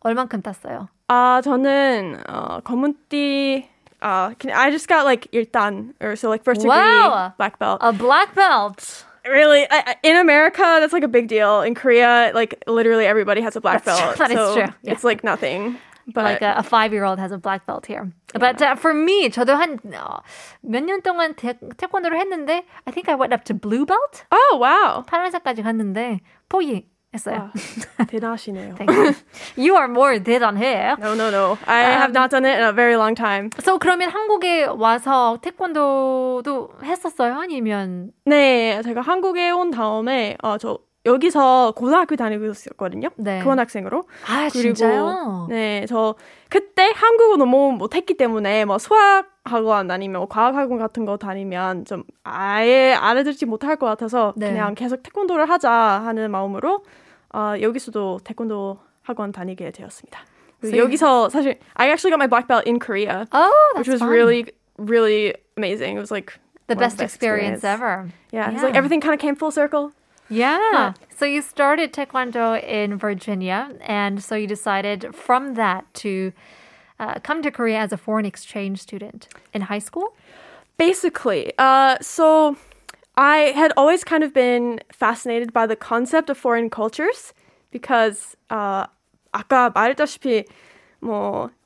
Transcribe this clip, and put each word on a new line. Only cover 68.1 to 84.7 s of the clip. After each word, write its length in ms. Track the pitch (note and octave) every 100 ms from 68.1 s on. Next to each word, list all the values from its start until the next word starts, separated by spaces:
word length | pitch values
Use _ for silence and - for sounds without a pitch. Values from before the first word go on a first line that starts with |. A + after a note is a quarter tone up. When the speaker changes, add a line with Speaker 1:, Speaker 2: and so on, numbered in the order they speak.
| - _
Speaker 2:
Yeah, 180 | A3 A3
it's 100 | A3+
Speaker 1:
Yeah. 60 | C4
Speaker 2:
like 80 | C4+
everything 240 | C#4 D#4+
kinda 160 | D4 D4+
came 180 | D4 C#4+
full 160 | D#4
circle. 400 | D4+ D4 D4 D4 - _ _ _
Speaker 1:
Yeah. 300 | A3 B3+ E4+ A4
Speaker 2:
Yeah. 180 | E4+ G3+ F#3+ _ -
Speaker 1:
So 80 |
you 160 | C#4+ C#4+
started 540 | C#4+ - C#4 D#4 D#4
Taekwondo 680 | - C4+ C4 B3 A#3 A3+ A3+
in 360 | - G#3+ G#3 G3+
Virginia, 720 | G#3 F#3+ - G3 F#3 F#3+ C#4 -
and 400 | - G#3 G3+ G3+
so 120 | - G#3+
you 100 | G#3
decided 600 | G#3 G#3+ G3 G3+ G#3 G#3+ -
from 380 | - B3 C#4 A3+
that 320 | G#3 F#3 - -
to, 280 | G#3 F#3+ F#3+ - _ - _ _ _ -
uh, 140 | A3+ -
come 160 | - E4+
to 100 | D4
Korea 300 | - A3+ A3
as 140 | G#3
a 20 | G3
foreign 300 | - G#3+ G3+
exchange 480 | - - G#3 G3 G3
student 440 | - G3 G#3 A3 - - _ G#3
in 160 | F#3
high 80 | G#3
school? 320 | G3+ E4 G#4+ - _ - - - _ -
Speaker 2:
Basically. 760 | E4+ F#4 F4 - A#3+ E3+ - -
Uh, 380 | C4 C4+ C4+ C4
so 540 | - - D#4 D#4 D4+ C#4 _ _ - - _ -
I 400 | C#4 D4+ D4+ C#4+
had 160 | D#4 C#4
always 280 | C#4+ F4
kind 180 | - D#4+
of 120 | D4+
been 460 | C4+ B3 A#3+ A#3+